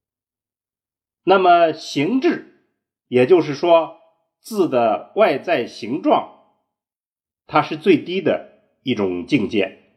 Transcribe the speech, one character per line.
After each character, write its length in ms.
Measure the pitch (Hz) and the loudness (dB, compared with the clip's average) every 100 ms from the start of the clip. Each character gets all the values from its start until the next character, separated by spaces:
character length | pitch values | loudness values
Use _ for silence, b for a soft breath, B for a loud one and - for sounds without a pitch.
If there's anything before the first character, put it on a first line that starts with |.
| _ _ _ _ _ _ _ _ _ _ _ _ | _ _ _ _ _ _ _ _ _ _ _ _
那 120 | - 190 | 0 2
么 360 | 185 175 165 | 4 4 4
形 480 | 151 - 147 147 262 | -2 -8 -4 -2 0
制， 440 | 339 214 - _ _ _ _ _ - | 0 -2 -8 _ _ _ _ _ -2
也 180 | 123 127 | 2 4
就 160 | 180 | 4
是 140 | 147 139 | 2 -2
说 420 | 170 165 156 - _ _ _ _ | 2 2 2 -10 _ _ _ _
字 300 | - 214 160 | -10 -4 -2
的 440 | 127 117 98 - 190 | 0 0 -2 -4 0
外 200 | 208 135 | 0 0
在 300 | 180 156 113 | -4 -4 -4
形 340 | - 104 151 | -10 -10 -6
状， 300 | 285 190 - - _ _ _ _ _ _ _ _ _ _ - | 0 0 -2 -16 _ _ _ _ _ _ _ _ _ _ -4
它 140 | 151 | -2
是 160 | 147 156 | -2 -4
最 260 | 208 151 | 2 2
低 200 | 113 185 | 0 -4
的 400 | 156 92 - _ _ _ | -2 -2 -6 _ _ _
一 120 | 131 | -6
种 320 | 110 98 87 82 | -4 -4 -6 -2
境 240 | 147 98 | -2 -2
界， 440 | 107 92 - _ | -4 -4 -6 _